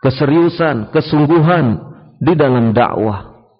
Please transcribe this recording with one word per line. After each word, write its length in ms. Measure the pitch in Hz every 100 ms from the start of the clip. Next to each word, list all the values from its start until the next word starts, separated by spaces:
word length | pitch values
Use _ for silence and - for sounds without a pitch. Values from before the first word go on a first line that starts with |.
keseriusan, 880 | 135 127 147 160 170 170 165 123 104
kesungguhan 880 | 160 156 151 147 165 156 175 135 104 - - - _
di 160 | -
dalam 400 | 160 139 123 113
dakwah. 640 | 110 120 - 107 101 - - _